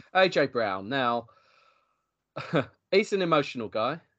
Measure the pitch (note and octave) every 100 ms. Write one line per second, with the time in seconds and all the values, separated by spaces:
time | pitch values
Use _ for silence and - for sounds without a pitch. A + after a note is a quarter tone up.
0 | - F#3 F#3+ F3+ C#3+ B2 G#2+ F#2+ G2 C3+
1 | A#2+ A#2+ A#2 _ _ _ _ _ _ _
2 | _ _ _ - - D#3 - _ - F#3+
3 | G#3+ G3 F3 D#3 C#3 B2+ G#2+ A2 A#2 E3
4 | _